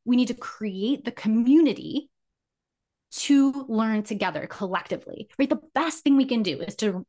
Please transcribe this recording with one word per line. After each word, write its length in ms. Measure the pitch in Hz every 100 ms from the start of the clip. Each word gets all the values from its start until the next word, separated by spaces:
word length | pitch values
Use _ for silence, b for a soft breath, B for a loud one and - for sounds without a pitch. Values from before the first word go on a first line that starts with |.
| 226
We 100 | 247
need 140 | 240
to 40 |
create 720 | 240 - - 214 190 214 277
the 80 | 240
community 1000 | - 214 220 240 302 294 - - 294 - _ _ _ _ _ _ _ _ _ -
to 540 | - - 277 269 269 262
learn 360 | 220 220 214
together 440 | 208 208 185 156 -
collectively, 840 | - 190 180 - - - - 214 -
right? 120 | 269
The 120 | 220 - 269
best 280 | 320 -
thing 120 | 285 277
we 100 | 262
can 160 | 233
do 180 | 185 135
is 140 | 165 -
to 280 | 214 185